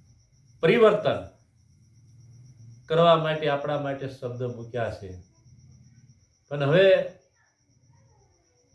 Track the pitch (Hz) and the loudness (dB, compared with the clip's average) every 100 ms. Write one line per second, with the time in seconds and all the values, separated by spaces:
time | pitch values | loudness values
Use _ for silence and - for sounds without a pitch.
0 | _ _ _ _ _ _ 170 233 214 175 | _ _ _ _ _ _ 0 4 4 4
1 | 135 101 - _ _ _ _ _ _ _ | -2 -4 -8 _ _ _ _ _ _ _
2 | _ - - - - - - - - 160 | _ -20 -20 -20 -20 -20 -20 -20 -2 2
3 | 170 160 156 156 147 143 147 143 139 135 | 4 4 2 -4 -2 -4 -4 -6 -6 -8
4 | 131 - 123 120 123 117 113 120 110 - | -12 -12 -12 -8 -10 -10 -10 -8 -8 -8
5 | 95 90 - _ _ - _ - _ _ | -14 -18 -20 _ _ -20 _ -20 _ _
6 | _ _ _ _ - 147 139 170 196 185 | _ _ _ _ -12 -4 2 4 6 4
7 | - - _ _ _ _ _ _ _ _ | 0 -12 _ _ _ _ _ _ _ _
8 | _ _ _ _ _ _ _ | _ _ _ _ _ _ _